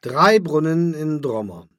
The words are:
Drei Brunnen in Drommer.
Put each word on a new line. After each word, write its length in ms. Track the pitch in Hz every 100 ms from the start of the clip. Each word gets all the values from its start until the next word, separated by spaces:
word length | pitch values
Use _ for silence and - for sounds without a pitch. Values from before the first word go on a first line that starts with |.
Drei 380 | 123 135 190 220
Brunnen 560 | 170 151 156 165 170
in 280 | 156 156 151
Drommer. 460 | 139 110 104 87 85